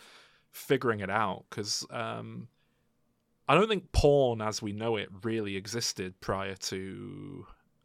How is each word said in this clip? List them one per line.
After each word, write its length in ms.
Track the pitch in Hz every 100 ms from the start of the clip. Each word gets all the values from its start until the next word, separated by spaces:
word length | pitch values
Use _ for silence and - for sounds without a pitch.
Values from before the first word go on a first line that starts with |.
| - - - _ _
figuring 480 | - - 139 123 107
it 100 | 95
out, 360 | 104 104 90 -
'cause, 360 | - 101 - -
um, 580 | 123 113 113 113 117 120 _ _ _ _ _ _ _ _ _ -
I 80 | 151
don't 140 | 220
think 220 | 202 -
porn 480 | - 147 143 127 113
as 200 | 107 107
we 120 | 107
know 240 | 101 113 110
it 120 | 98 98
really 320 | 110 113 101 98
existed 640 | 101 117 117 - 92 -
prior 360 | - 98 98 95
to, 920 | - 95 95 98 98 98 98 - 104 - _ _